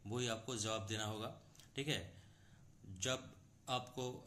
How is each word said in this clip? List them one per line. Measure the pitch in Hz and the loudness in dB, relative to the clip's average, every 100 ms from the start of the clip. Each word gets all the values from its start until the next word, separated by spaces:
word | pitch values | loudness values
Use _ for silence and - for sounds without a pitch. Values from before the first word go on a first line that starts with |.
| 101 | -2
वही | 123 120 | 2 4
आपको | 113 131 117 | 2 2 2
जवाब | 110 110 101 | 4 2 2
देना | 107 | 0
होगा, | 107 107 123 - - - - - | 2 0 -2 -6 -16 -20 -8 -2
ठीक | 139 | 2
है। | 110 - - - - - - - - - 92 | 2 0 -12 -18 -20 -20 -20 -20 -16 -10 0
जब | 127 131 - - - - - | 2 2 -2 -14 -20 -10 0
आपको, | 127 123 - 123 127 | 2 2 -2 -2 -2